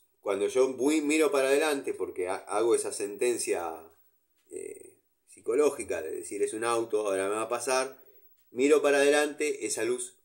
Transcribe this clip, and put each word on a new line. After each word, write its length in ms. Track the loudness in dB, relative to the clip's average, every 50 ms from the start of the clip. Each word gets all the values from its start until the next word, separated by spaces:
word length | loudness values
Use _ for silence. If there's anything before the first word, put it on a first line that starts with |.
| _ _ _ _
cuando 280 | -4 -2 -2 0 0 0
yo 240 | 2 2 2 2
voy, 300 | 2 0 0 2 2 2
miro 280 | 2 2 2 2 2 2
para 180 | 2 2 2 4
adelante, 460 | 4 2 2 2 0 -2 -4 -6 -6
porque 340 | -6 -6 -8 -6 -4 -4 -4
ha-, 60 | -4
hago 400 | -6 -6 -4 -2 0 2 2 2
esa 180 | 2 0 -2
sentencia, 880 | -6 -6 -6 -6 -4 -2 -2 0 0 -2 -2 -2 -2 -2 -4 -6 -8 -10 -14 -20 _ _ _ _ _ _ _ _ _ _ _ -16
eh, 480 | -14 -12 -12 -12 -14 -16 -20 -20 -20 _ _ _ _ _ _ _
psicológica 760 | -20 -12 -6 -2 2 4 4 2 2 -2 -6 -6 -6 -4
de 80 | -6 -6
decir, 320 | -8 -10 -10 -8 -4 -4
"Es 100 | -2 -2
un 120 | -2 -2 -2
auto, 420 | 0 0 0 0 0 -2 -2 0
ahora 220 | 0 0 0 0 0
me 80 | -2
va 60 | -2
a 60 | -2 -4
pasar", 540 | -4 -4 -2 0 0 0 0 -4 -8 -16 _ _ _ _ _ _ _ _ _ _
miro 320 | -2 2 4 6 6 6
para 160 | 6 4 4 6
adelante, 680 | 6 6 6 4 2 0 -2 -2 -4 -4 -4 -4 -4
esa 180 | -6 -4 -2 -2
luz 320 | -2 -2 -4 -6 -10 -14 _